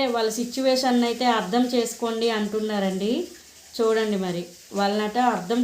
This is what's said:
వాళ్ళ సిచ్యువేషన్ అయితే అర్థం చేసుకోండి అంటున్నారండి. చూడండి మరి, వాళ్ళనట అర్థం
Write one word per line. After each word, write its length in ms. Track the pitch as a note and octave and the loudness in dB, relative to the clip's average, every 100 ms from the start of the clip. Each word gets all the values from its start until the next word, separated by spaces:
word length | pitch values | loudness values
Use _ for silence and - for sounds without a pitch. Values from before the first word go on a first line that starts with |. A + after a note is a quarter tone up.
| C4+ | 2
వాళ్ళ 160 | A#3 A3 G#3+ | 0 0 -2
సిచ్యువేషన్ 640 | A#3+ C4 C4 B3+ C4 A#3+ A#3+ | -4 0 2 2 2 2 2
అయితే 160 | A#3 B3 A3 | 2 2 2
అర్థం 260 | F3+ A#3+ B3+ A#3+ | 0 2 2 2
చేసుకోండి 540 | A3+ - A#3 A3+ A#3 A3 | -2 -4 -4 0 0 0
అంటున్నారండి. 720 | G#3 G#3+ G#3+ G#3+ F#3+ F#3 G#3 C#4+ F4 - - - - - | -2 -2 -2 0 0 0 -2 -2 -4 -10 -20 -20 -14 -2
చూడండి 400 | A3 A3 G#3+ G3 F#3 | 2 2 0 0 -2
మరి, 180 | F3 F3 - - G3 | -4 -8 -14 -8 -2
వాళ్ళనట 380 | G3+ G#3+ G#3+ A3 B3 G3+ | 0 0 0 2 2 0
అర్థం 260 | F3 A#3 | -2 0